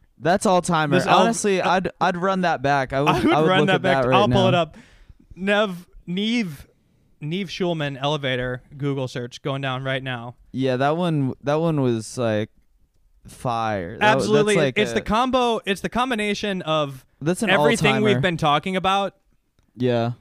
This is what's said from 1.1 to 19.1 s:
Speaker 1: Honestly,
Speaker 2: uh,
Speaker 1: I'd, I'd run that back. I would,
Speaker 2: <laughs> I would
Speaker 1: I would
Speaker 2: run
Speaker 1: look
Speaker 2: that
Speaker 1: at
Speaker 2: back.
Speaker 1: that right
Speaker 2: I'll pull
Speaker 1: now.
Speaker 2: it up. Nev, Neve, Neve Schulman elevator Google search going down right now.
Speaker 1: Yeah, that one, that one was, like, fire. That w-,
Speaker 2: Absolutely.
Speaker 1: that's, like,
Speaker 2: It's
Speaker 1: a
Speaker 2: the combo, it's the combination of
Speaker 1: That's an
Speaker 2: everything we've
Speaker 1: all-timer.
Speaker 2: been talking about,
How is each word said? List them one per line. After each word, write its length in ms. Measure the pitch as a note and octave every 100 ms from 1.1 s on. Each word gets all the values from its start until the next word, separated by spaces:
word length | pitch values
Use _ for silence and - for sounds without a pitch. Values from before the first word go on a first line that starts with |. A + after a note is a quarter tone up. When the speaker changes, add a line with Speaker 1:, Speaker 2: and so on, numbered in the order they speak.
| F3+
Speaker 1:
Honestly, 420 | F#3 A3+ G#3 F#3+
Speaker 2:
uh, 80 | -
Speaker 1:
I'd, 180 | F3+ E3+ -
I'd 160 | E3+ F3+
run 240 | F#3+ F#3+
that 200 | F3 D3
back. 300 | C3+ C#3 B2+
I 80 | C3+
would, 100 | D3+
Speaker 2:
<laughs> 0 |
I 40 | -
would 100 | D#4
Speaker 1:
I 80 | D3+
would 80 | D#3
Speaker 2:
run 100 | F#3
Speaker 1:
look 80 | F#3+
Speaker 2:
that 80 | F#3
Speaker 1:
at 60 |
Speaker 2:
back. 220 | F#3 F3+
Speaker 1:
that 60 | -
right 80 | F#3
Speaker 2:
I'll 100 | G#3
pull 160 | G3
Speaker 1:
now. 40 | F#3+
Speaker 2:
it 40 | F3+
up. 220 | D#3+ A3 - - - - _ -
Nev, 520 | F#3+ G#3 G#3+ F3 - - -
Neve, 600 | F3+ G#3+ A#3+ F#3+ C#3 - _ _ _ _ _
Neve 260 | D3+ F3 G3
Schulman 500 | - F3+ E3 C#3+ C#3
elevator 600 | C#3+ D3+ C3+ B2+ B2+ B2+ - C#3+
Google 300 | C#3+ C#3 B2+
search 340 | C3 B2 -
going 200 | D3+ C3+
down 240 | C#3 B2+ C3+
right 180 | C3
now. 320 | C3 B2 A#2+ - -
Speaker 1:
Yeah, 240 | B2 C3 B2+
that 220 | C#3 D#3+
one, 360 | F3+ D#3 C3 -
that 120 | - D3+
one 180 | E3+ D3+
was, 380 | C3 A2+ G#2+ -
like, 320 | A#2 G#2+ A2 _ _ _ _ _ _ _ -
fire. 680 | - B2+ A#2 A2 G#2 E2+ A2
That 20 |
w-, 160 | G#3+ -
Speaker 2:
Absolutely. 380 | G3+ G#3+ G#3+ G3+
Speaker 1:
that's, 100 | C#3
like, 120 | G3+
Speaker 2:
It's 120 | G#3+
Speaker 1:
a 40 | A3+
Speaker 2:
the 60 |
combo, 600 | - G#3+ B3+ B3+ A#3+ A3 -
it's 140 | G3
the 80 | E3+
combination 720 | A3 C4 A3+ G#3 G3+ G#3 F#3
of 420 | D#3 D#3 C#3+ C3+ - _
Speaker 1:
That's 200 | C#3+ F#3
an 80 | A3
Speaker 2:
everything 460 | F#3+ D3 A#3 - G#3+
we've 60 | G#3+ G3
Speaker 1:
all-timer. 40 |
Speaker 2:
been 160 | F3+ E3+
talking 380 | D3+ D3 F#3+ F#3
about, 400 | F#3 G3 G3